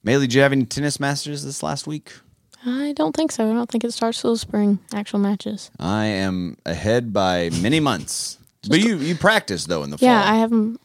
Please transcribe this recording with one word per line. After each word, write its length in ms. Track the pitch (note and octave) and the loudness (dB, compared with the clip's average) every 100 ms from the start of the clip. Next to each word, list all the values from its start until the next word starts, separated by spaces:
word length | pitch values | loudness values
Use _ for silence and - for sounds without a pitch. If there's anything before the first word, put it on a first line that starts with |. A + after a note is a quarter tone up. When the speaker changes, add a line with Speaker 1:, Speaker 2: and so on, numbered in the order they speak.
Speaker 1:
Maylee, 160 | G#2 C#3 | 2 2
did 140 | C3 | 4
you 60 | B2+ | 6
have 120 | C#3 | 6
any 120 | C3+ | 4
tennis 360 | A#2+ - D3 C#3 | 0 -2 -4 -2
masters 440 | C#3 C#3+ D3 D3 | -4 -4 -6 -10
this 200 | C#3 C3+ | -10 -6
last 240 | D3+ C#3+ - | -6 -6 -6
week? 240 | D3+ - - _ _ _ - | -10 -12 -20 _ _ _ -10
Speaker 2:
I 280 | B3 B3+ D4 | -6 -4 -4
don't 200 | C#4+ D#4 D4+ | -2 -2 0
think 160 | D#4+ | -2
so. 180 | - A3 | 0 0
I 20 | |
don't 160 | A3+ A#3+ | 0 -2
think 140 | A#3 | -4
it 100 | A#3+ | -4
starts 280 | - A3+ A#3 | -2 -2 -2
till 140 | B3 A3+ | -2 -2
spring, 420 | - G#3 G#3 G3+ - | -2 0 2 2 -2
actual 240 | G#3 G#3 G#3 | -8 -4 -2
matches. 500 | G3+ G3+ G#3 G#3+ - - | 0 -2 -6 -10 -12 -8
Speaker 1:
I 240 | E2+ G#2+ G#2+ | -2 0 0
am 520 | G2 F#2+ F#2 F2 - | 0 -2 -2 -6 -8
ahead 480 | - E2 G#2 A#2+ A#2+ | -8 -4 0 0 2
by 380 | G2+ F#2 F2+ E2+ E2 | 2 2 2 0 0
many 200 | G2+ D#3 | 2 2
months. 580 | D3 F#2 - - - - _ | 2 -2 -6 -8 -8 -12 _
Speaker 2:
<laughs> 120 | _ | _
Just 80 | G2+ | 0
Speaker 1:
But 80 | D#3 | 2
you, 200 | A3+ F#3 | 4 2
you 180 | D3 F3 | -2 2
practice, 480 | G3+ A3 - F2+ - | 4 2 0 -6 -2
though, 160 | E2 | -4
in 80 | C#2+ | -4
the 60 | D2+ | 2
Speaker 2:
Yeah, 240 | B3+ A#3 | 4 6
Speaker 1:
fall. 100 | G3+ | 4
Speaker 2:
I 40 | A3 | 2
have 160 | A3+ | 2
'em 260 | A3+ G#3+ A#3 | 2 0 -4